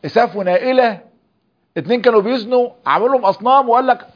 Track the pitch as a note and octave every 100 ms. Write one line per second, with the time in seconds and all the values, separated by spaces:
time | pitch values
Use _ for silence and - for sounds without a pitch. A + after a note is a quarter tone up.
0 | D3 A3 A#3 G3 F#3 F3+ B3+ C4 A#3+ F#3+
1 | - _ _ _ _ _ _ - D3 B3
2 | A#3+ A3+ G3+ B3+ G#3+ B3 A#3+ - C3 D#3
3 | A#3 C4+ G3 F#3+ A3+ C4+ B3+ A#3 C4 A#3+
4 | -